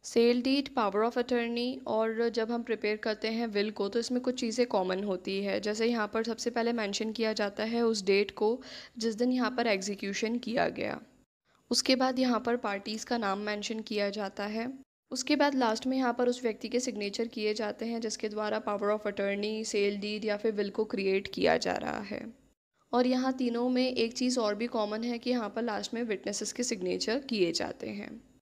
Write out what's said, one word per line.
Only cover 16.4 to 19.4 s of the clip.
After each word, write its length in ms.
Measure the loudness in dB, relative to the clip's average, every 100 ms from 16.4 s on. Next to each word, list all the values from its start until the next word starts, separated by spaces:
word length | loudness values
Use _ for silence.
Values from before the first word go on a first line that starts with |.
व्यक्ति 260 | -2 -4 -2
के 100 | -2
सिग्नेचर 480 | -2 -2 -4 -2 -4
किए 260 | -2 -2
जाते 320 | 0 -4 -4 -4
हैं 160 | -2
जिसके 280 | -4 -4 -4
द्वारा 300 | -2 -2 -2
पावर 300 | -2 0 2
ऑफ 180 | 2 0
अटॉर्नी, 580 | 0 0 0